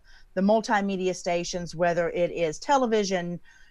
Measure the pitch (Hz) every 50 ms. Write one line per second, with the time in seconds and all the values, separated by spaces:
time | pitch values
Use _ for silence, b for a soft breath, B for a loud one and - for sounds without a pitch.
0 | b b b b b b - 190 190 202 220 226 214 - 226 202 196 196 196 180
1 | 185 185 175 - - 185 175 175 175 - - 180 175 160 - 156 180 175 170 170
2 | 170 160 - 180 175 165 - - 170 156 156 - - - 285 269 254 226 220 214
3 | 208 185 196 180 175 175 175 - b b b b b b